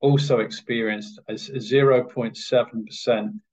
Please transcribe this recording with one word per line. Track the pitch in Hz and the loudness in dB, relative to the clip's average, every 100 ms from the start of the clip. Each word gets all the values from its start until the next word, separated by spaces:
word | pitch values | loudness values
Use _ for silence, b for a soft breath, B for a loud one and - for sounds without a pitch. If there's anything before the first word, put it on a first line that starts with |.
also | 139 143 143 120 | 2 4 4 0
experienced | 107 - - 117 110 104 107 - - | 0 -6 -6 -2 -2 -4 -8 -16 -12
a, | |
a | 107 - 135 | -12 -10 -10
zero | 107 135 135 123 | 0 4 6 4
point | 123 127 113 - | 2 -4 -6 -8
seven | - 123 117 113 110 | 0 0 0 -4 -10
percent | - 127 110 107 - - | -6 0 0 -2 -8 -16